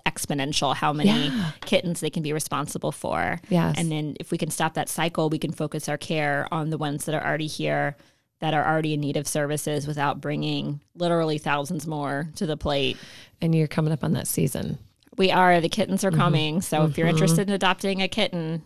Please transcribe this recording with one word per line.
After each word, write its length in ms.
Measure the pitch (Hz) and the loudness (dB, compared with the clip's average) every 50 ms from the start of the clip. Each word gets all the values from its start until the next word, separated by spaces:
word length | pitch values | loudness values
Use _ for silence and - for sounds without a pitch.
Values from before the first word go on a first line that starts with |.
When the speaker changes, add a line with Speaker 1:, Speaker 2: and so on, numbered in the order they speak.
| - 170 | -4 -4
Speaker 1:
exponential 680 | - - - - - 139 135 147 156 - 143 131 143 | -4 -4 -4 -4 -2 -2 -2 -2 0 0 2 0 0
how 160 | - 156 151 | 2 0 0
many 360 | 147 151 147 196 220 247 269 277 | 2 4 4 4 4 4 2 0
Speaker 2:
Yeah. 240 | 262 226 175 156 - - | 0 -2 -2 -4 -4 -8
Speaker 1:
kittens 380 | - - 208 180 - 175 170 - | -4 0 0 0 2 0 -4 -4
they 100 | 160 151 | -4 -4
can 140 | - 170 151 | -4 -4 -2
be 100 | 143 151 | -2 -2
responsible 580 | 156 - - 151 135 143 - - 175 - 151 | -4 -4 -4 -4 -4 -4 -4 -6 -4 -4 -4
for. 480 | 151 - - - - 82 87 - - 170 - - | -4 -4 -4 -4 -2 0 0 -2 -2 -4 -2 0
Speaker 2:
Yes. 260 | 185 170 165 165 156 175 | 2 2 4 2 2 0
Speaker 1:
And 140 | 170 160 | 0 0
then 260 | 156 151 151 147 - - | -2 -2 -4 -4 -6 -8
if 120 | - - | -6 -6
we 60 | 175 165 | -4 -4
can 100 | 165 156 | -2 -2
stop 240 | - - 160 160 - | -2 -2 -2 -2 -2
that 160 | 160 - - | -2 -4 -4
cycle, 400 | - - 160 165 - 180 160 156 | -2 -2 -2 0 0 0 0 0
we 80 | 160 147 | 0 -2
can 120 | - 147 | -2 -4
focus 360 | - - 156 147 - 156 - - | -4 -4 -4 -4 -6 -6 -6 -4
our 100 | 147 - | -6 -6
care 500 | - - 165 156 147 147 143 143 - - | -4 -4 -2 -2 0 0 0 -2 -2 -2
on 200 | - 160 151 160 | -4 -4 -2 -2
the 60 | 156 147 | -2 -2
ones 260 | 156 143 143 143 - | -2 -2 -4 -4 -4
that 80 | 170 151 | -4 -4
are 80 | 151 143 | -2 -2
already 220 | 147 147 151 156 151 | -2 -2 -2 -4 -4
here, 480 | - - 151 151 147 143 143 143 143 - - _ _ _ _ _ _ - | -4 -4 -2 -2 0 0 -2 -2 -4 -8 -14 _ _ _ _ _ _ -4
that 160 | 160 156 156 | -2 0 2
are 100 | 147 - 151 | 2 2 2
already 280 | 160 160 156 156 151 | 2 2 0 0 0
in 40 | 147 | 0
need 160 | 143 139 143 156 | 0 -2 -2 -2
of 100 | 143 - | -2 -2
services, 580 | - 156 147 143 151 147 - 156 151 143 143 | -2 -2 0 0 -2 -2 -2 -2 -4 -2 -4
without 340 | 147 151 147 143 143 - 143 | -4 -2 -2 0 0 -2 -2
bringing 640 | 139 143 147 147 151 151 147 143 139 147 147 147 - _ _ | -4 -4 -4 -2 -2 -2 -2 -2 -4 -4 -6 -8 -10 _ _
literally 420 | - 175 170 170 170 160 156 151 151 | -2 0 2 2 2 2 0 -2 -2
thousands 480 | - 147 143 143 143 139 180 151 147 | 0 0 0 0 0 -2 -4 -6 -6
more 440 | 160 156 147 143 135 139 139 170 160 147 | -6 -6 -4 -4 -2 -2 -4 -4 -6 -6
to 120 | - 202 156 | -4 -4 -4
the 100 | 151 151 | -2 -2
plate. 400 | - 151 147 139 135 127 - - - - - - - - _ - | -2 0 0 2 0 0 -2 -4 -10 -20 -20 -20 -20 -20 _ -4
Speaker 2:
And 120 | 175 165 165 | 0 2 2
you're 140 | 160 156 147 | 2 2 2
coming 260 | - 170 156 156 160 | 0 0 0 0 0
up 100 | - - | 0 0
on 100 | 156 156 | 0 0
that 140 | - - - | 0 -2 -2
season. 520 | - - - - - - - - - - - - _ _ _ _ - | -2 0 0 0 0 -2 -4 -6 -6 -8 -10 -16 _ _ _ _ -2
Speaker 1:
We 140 | 170 190 185 | 2 2 4
are. 320 | 156 180 185 180 175 170 | 6 6 6 8 6 6
The 80 | 160 165 | 4 2
kittens 340 | - 208 175 - 190 190 - | 0 0 0 0 0 0 2
are 60 | 190 | 2
Speaker 2:
Mm-hmm. 100 | 165 156 | 4 4
Speaker 1:
coming. 420 | - 156 151 151 156 151 156 165 | 4 4 4 4 2 0 0 -2
So 240 | - - - 151 160 | -2 0 2 2 2
if 120 | 156 147 160 | 2 2 2
you're 80 | 165 | 2
Speaker 2:
Mm-hmm. 100 | 170 165 | 4 4
Speaker 1:
interested 320 | 156 160 160 165 185 202 196 | 4 4 4 4 4 2 2
in 60 | 202 | 0
adopting 480 | 190 196 180 - - - 196 196 185 | 2 2 2 2 2 0 -2 0 0
a 60 | 190 185 | -2 -2
kitten, 560 | - 233 208 - - 170 160 160 165 160 - | 0 0 0 0 0 -2 -2 -2 -4 -6 -6